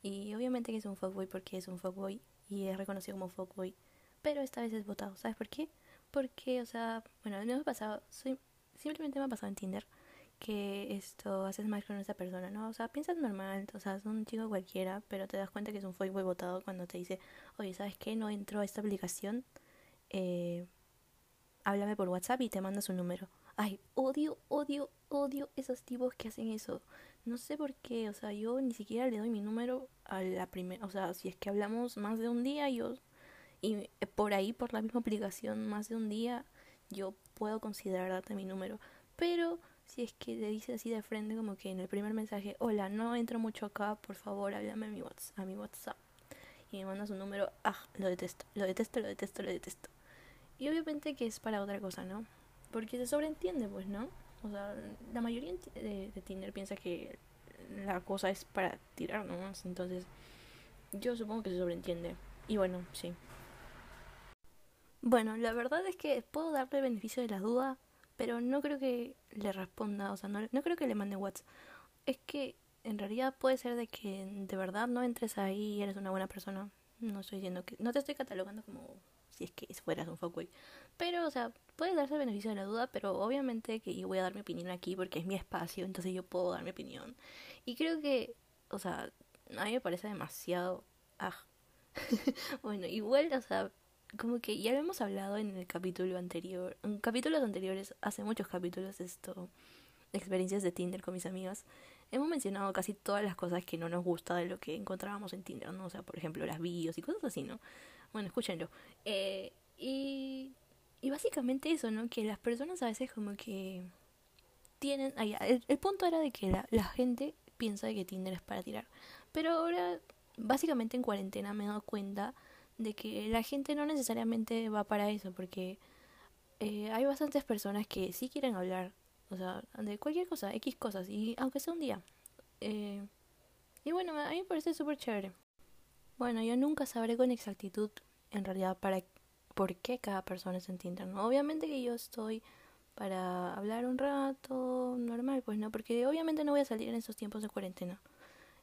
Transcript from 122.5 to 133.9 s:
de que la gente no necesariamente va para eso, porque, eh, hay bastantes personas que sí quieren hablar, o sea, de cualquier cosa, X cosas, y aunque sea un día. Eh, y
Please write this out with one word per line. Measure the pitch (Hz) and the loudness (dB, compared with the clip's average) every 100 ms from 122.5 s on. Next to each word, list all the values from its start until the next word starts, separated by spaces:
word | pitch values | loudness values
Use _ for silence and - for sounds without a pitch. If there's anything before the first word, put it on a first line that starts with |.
| - - - | -20 -20 -4
de | 220 | -2
que | 214 214 214 214 | -2 -4 -2 2
la | 226 | 2
gente | 233 277 277 294 | 4 0 2 2
no | 294 | 4
necesariamente | 302 247 226 226 226 220 226 226 | 2 2 2 4 2 2 2 2
va | 214 | 2
para | 202 208 208 | 4 4 4
eso, | 214 190 | 2 -4
porque, | 180 185 - 185 196 - - - - - - _ - | -6 -6 -4 -4 -6 -14 -20 -20 -20 -20 -20 _ -4
eh, | 214 208 214 | -2 0 0
hay | 220 | 4
bastantes | 269 277 294 285 | 4 4 4 2
personas | - 208 202 202 214 | 2 0 2 0 0
que | - 185 | 0 0
sí | 180 254 | 0 -4
quieren | 294 269 196 | 0 2 2
hablar, | 180 185 185 - _ _ - | 0 0 -2 -8 _ _ -8
o | 185 | -4
sea, | 185 185 - - | -2 -4 -8 -6
de | 214 208 | -4 0
cualquier | 294 311 359 | 0 2 0
cosa, | 330 196 | -2 -2
X | 220 269 - | 0 -2 -2
cosas, | 233 196 185 | -2 -2 -4
y | 208 220 233 | 0 0 2
aunque | 262 277 | 0 0
sea | - | -2
un | 339 | -2
día. | 285 196 - - - - - - | 0 -2 -6 -20 -20 -20 -20 -6
Eh, | 208 214 208 202 202 _ _ _ _ _ _ - | -4 -2 -2 -6 -8 _ _ _ _ _ _ -8
y | - | 0